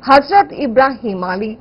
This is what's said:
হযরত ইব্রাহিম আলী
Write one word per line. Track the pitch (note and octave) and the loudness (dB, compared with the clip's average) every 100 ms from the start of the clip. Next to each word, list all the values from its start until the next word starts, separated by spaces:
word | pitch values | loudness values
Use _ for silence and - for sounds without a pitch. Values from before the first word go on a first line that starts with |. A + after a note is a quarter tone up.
হযরত | - C#4 C#4 G4 G4 | 4 2 4 2 2
ইব্রাহিম | - C#4+ A3+ C4+ C4 A#3+ F#3+ | -4 -2 0 0 -2 -8 -8
আলী | F3+ F#3 G#3+ A3+ | -6 -6 -8 -12